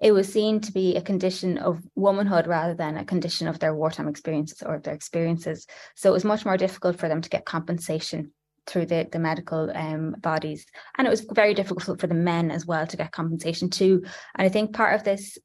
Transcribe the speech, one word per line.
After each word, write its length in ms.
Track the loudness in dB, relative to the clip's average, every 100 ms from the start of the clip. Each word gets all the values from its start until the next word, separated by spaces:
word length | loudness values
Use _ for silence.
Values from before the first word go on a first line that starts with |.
it 80 | 6
was 220 | 6 4
seen 280 | 2 2 2
to 100 | 0
be 240 | 0 2 2
a 60 |
condition 560 | 0 0 0 -2 -2 0
of 220 | 0 -2 -4
womanhood 540 | 0 2 4 4 2 2
rather 260 | 0 0
than 220 | -2 -4 -6
a 80 |
condition 420 | -4 -2 -2 -2 -4
of 140 | -2
their 160 | -2 0
wartime 320 | -2 -2 -6
experiences 520 | -6 -4 -4 -4 -6 -6
or 140 | -6
their 140 | -6
experiences. 760 | -10 -6 -2 0 0 -4 -8 -10 -20 -20
So 160 | 0 4
it 40 |
was 100 | 4
much 200 | 4 0
more 120 | 2 0
difficult 420 | 0 0 -2 0
for 100 | -2
them 120 | -2
to 100 | -2
get 140 | -4
compensation 880 | -4 -6 -4 -4 -4 -6 -4 -8 -8 _ _ _ -6
through 180 | -2
the, 240 | 0 0 -2
the 80 | -2
medical, 520 | -2 -2 -4 -4 -4
um, 400 | -4 -6 -4 -6 -4
bodies. 480 | -2 -2 -2 -8 -12 -20 -8 0
And 80 | 2
it 40 |
was 160 | 2 0
very 220 | 4 4
difficult 440 | 4 0 -4 -4 -2
for 80 | 0
the 60 |
men 380 | 2 2 2 0
as 160 | -2 -2
well 200 | -2 -2
to 120 | -4
get 140 | -6
compensation 580 | -4 -4 -4 -4 -2 -2
too. 320 | 2 6 6 2 -10 -10
And 100 | 0
I 60 | 2
think 240 | 2 0
part 200 | 2 2
of 100 | 2
this, 340 | 2 -2 -4 -16